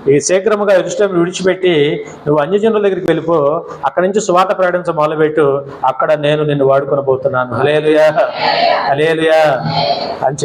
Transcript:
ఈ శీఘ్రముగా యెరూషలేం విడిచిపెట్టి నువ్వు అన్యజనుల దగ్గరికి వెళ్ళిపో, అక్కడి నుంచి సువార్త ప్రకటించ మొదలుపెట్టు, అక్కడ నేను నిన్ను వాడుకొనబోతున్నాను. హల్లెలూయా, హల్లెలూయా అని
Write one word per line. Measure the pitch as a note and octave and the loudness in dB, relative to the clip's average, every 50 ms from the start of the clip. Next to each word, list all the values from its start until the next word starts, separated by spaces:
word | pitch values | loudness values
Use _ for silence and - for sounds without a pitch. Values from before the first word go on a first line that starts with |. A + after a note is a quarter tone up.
| - C#3 | 0 2
ఈ | C#3 D3 | 2 2
శీఘ్రముగా | C3+ - F3+ G3 F#3+ A3 G#3+ G#3 G#3 G3 G3 | 2 2 0 0 2 0 0 0 2 2 2
యెరూషలేం | F#3 E3 F3 - - G#3 G3 F#3 F3 | 2 2 0 -2 0 0 0 2 0
విడిచిపెట్టి | E3+ F3+ F3+ - F#3 F#3+ F3+ - F#3 F3+ E3+ D3+ C#3+ D3 E3+ - - - - - - D3 | 0 0 -2 -2 -2 -2 0 0 2 2 2 2 2 0 0 -4 -6 -10 -16 -8 -4 -2
నువ్వు | D#3 D#3 | 0 0
అన్యజనుల | C#3+ D#3+ G3 G#3 G#3 A3+ G#3+ G#3 G3+ | 0 0 0 0 2 2 2 2 2
దగ్గరికి | G3 F#3+ F3 E3 | 0 0 0 -2
వెళ్ళిపో, | E3 D#3+ - - E3 E3+ D#3 C#3+ C#3 D#3 E3+ - - - - - | -2 -2 -2 0 0 0 2 2 0 0 -2 -6 -10 -10 -6 -6
అక్కడి | C3+ - E3 F3+ F#3+ | -4 -2 0 0 0
నుంచి | F#3+ G#3 | 0 0
సువార్త | G3 - F3 F3+ F#3+ F#3+ G3 F#3 | 0 2 2 2 2 0 0 0
ప్రకటించ | F#3 F3+ F3 F3+ E3+ E3+ | 0 0 0 -2 -2 -4
మొదలుపెట్టు, | D#3+ D3+ D3+ D#3 D#3+ D#3 D#3 D3+ D3+ D#3+ D3+ C#3 C3+ C#3 C#3 C#3 C3+ - C3 | -2 0 0 0 0 0 0 0 2 2 2 2 2 0 -4 -8 -8 -4 -4
అక్కడ | B2+ C3+ - E3 D#3+ D#3 | -2 -2 0 0 0 0
నేను | D3+ C#3+ D3 D3+ D3+ D3+ | 0 0 0 0 0 0
నిన్ను | D3+ C#3+ C#3+ C3+ | 0 0 0 2
వాడుకొనబోతున్నాను. | C3+ C3+ C#3 C#3+ C#3 D3 C#3 C#3 C3+ C3 B2+ - - B2+ B2+ B2+ B2 A#2 | 2 2 2 0 0 -2 -2 0 0 -2 0 -2 -2 -2 -2 -4 -4 -2
హల్లెలూయా, | A#2+ C3 D3 D3+ D#3 D3+ D#3 D#3 D3+ D#3 D#3 D3+ E3 D3 B2 - - - - - - - - - - - - | -2 0 2 2 2 2 2 4 4 4 4 4 2 0 -2 -2 -4 -2 -2 0 0 2 0 0 0 -2 -2
హల్లెలూయా | C#3 C#3+ D3+ E3 E3 D#3+ D#3+ D#3+ D#3+ D#3+ D#3 D3+ C3+ A#2+ D#2+ D#2+ - - - - - - - - - - - | -2 0 0 0 0 0 2 2 4 4 4 2 2 0 -2 -4 -4 -2 -2 -2 -2 -4 -6 -8 -6 -4 -4
అని | C3 D3 C#3 | -4 -2 0